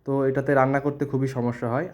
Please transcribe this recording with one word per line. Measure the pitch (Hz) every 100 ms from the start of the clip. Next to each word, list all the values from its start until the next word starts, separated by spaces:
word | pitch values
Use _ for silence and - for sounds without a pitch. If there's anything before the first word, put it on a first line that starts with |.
| -
তো | 139 135
এটাতে | 135 135
রান্না | 135 131 139
করতে | 143 143 139
খুবই | 135 135
সমস্যা | 131 120 120 117
হয়। | 127 180